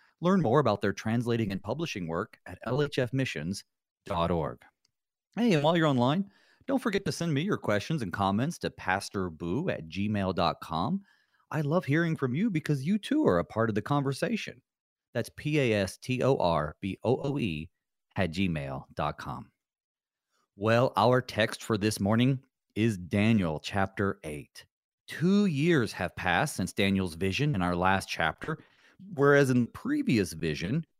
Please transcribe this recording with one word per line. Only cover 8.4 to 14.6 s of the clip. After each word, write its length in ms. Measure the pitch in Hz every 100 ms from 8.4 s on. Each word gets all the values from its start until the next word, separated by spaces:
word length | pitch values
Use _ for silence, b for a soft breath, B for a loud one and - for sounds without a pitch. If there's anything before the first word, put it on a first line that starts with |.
| 143 -
to 100 | -
pastor 640 | - - 95 - 104 90
boo 400 | 78 85 113 98
at 180 | - 80
gmail 460 | 87 107 104 95
dot 220 | 90 85 -
com. 400 | - 80 117 196 b b b b b
I 60 | 151
love 240 | 143 175
hearing 320 | 135 151 170 156
from 180 | 127
you 140 | 143 233
because 340 | 160 - 143
you 140 | 143 208
too 300 | - 302 254
are 120 | 87
a 60 |
part 240 | - 110 113
of 60 |
the 80 | 104
conversation. 800 | - 143 139 135 170 226 - -